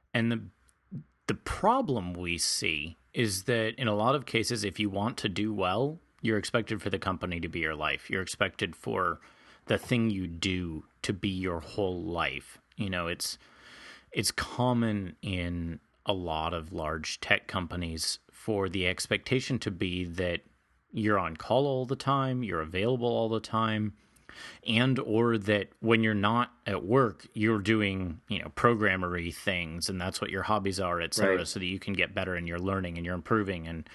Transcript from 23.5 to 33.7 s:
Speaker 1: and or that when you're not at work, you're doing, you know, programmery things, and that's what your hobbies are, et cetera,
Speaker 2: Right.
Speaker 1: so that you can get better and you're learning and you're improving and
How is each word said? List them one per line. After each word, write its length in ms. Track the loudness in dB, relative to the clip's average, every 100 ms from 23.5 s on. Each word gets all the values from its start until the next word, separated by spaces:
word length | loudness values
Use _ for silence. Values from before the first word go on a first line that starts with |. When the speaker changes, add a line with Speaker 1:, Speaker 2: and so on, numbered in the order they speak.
| 0 2 0 -2 -6 _ _ -20 -18 -16 -10 0
Speaker 1:
and 320 | 4 4 4
or 380 | 4 4 4 4
that 320 | 4 2 2 _
when 200 | 4 6
you're 120 | 6 4
not 360 | 4 4 0 -4 -4
at 180 | -4
work, 440 | 4 4 4 0 -10
you're 260 | 0 2 4
doing, 640 | 4 4 4 0 -2 -6 -6
you 120 | -4
know, 100 | -4 2
programmery 800 | 4 6 4 2 0 -2 -4
things, 560 | -2 -2 -2 -4 -6 -4
and 100 | -2
that's 180 | -4 -4
what 100 | -4
your 120 | -2
hobbies 360 | 0 2 2 0
are, 200 | 0 0
et 120 | -2
cetera, 240 | 2 4 4
Speaker 2:
Right. 100 | 0
Speaker 1:
so 120 | -4
that 60 | -4
you 120 | -4
can 140 | -2
get 220 | 0 0 0
better 180 | -2 -2
and 120 | -4
you're 120 | -2
learning 380 | 0 0 -2 -4
and 80 | -4
you're 100 | -4
improving 520 | 2 2 2 -2
and 200 | -6